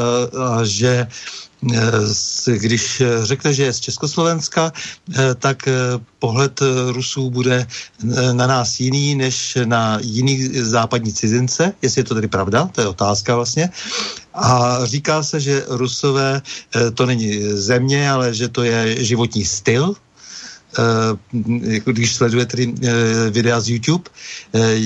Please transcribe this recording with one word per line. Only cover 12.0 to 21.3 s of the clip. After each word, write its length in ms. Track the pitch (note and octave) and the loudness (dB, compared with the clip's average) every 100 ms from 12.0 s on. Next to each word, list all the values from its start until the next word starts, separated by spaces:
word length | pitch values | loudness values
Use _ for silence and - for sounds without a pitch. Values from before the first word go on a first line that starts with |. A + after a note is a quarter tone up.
je 40 | |
to 100 | A2+ | -2
tedy 140 | A2 G#2 | -2 -2
pravda, 400 | G2 G2 A2+ F3+ | -2 0 0 0
to 80 | - | 0
je 60 | G#2 | -2
otázka 440 | F2+ G2+ G2+ - A#2+ | 0 0 0 0 0
vlastně. 360 | A#2 C3+ F3 - - - - - - | 0 0 -2 -4 -8 -8 -8 -10 -12
A 480 | - A#2 B2 B2 B2 A#2+ | -2 2 4 4 2 -2
říká 360 | C#3+ D#3 D#3 D3 | -2 0 0 0
se, 140 | D#3+ | -2
že 240 | C#3 C#3 - | 0 -2 -2
Rusové, 680 | B2 B2 - C#3+ C#3 C3+ C3+ - - - | -2 -2 0 0 2 2 -2 -6 -14 -4
eh, 200 | A2+ A#2 | 0 0
to 120 | A2+ B2 | 2 0
není 280 | A#2+ A2 G#2 G#2 G2+ | 2 0 0 -2 -2
země, 520 | G2 B2 C3 C#3+ C#3+ | 0 2 2 2 2
ale 200 | C3+ B2 | 2 0
že 180 | A2+ A#2+ | 0 -2
to 140 | A#2+ | 0
je 420 | A#2+ A#2 A2+ A2+ | 0 2 0 0
životní 400 | A2+ A#2 A#2 G#2+ | 0 0 0 0
styl, 500 | G2 - - A#2 E3+ G3+ _ _ - - - - _ - | -2 -2 2 2 2 -2 _ _ -20 -20 -18 -20 _ -2
eh, 1040 | A#2 A2+ A2+ G#2 - | 2 2 0 -2 -4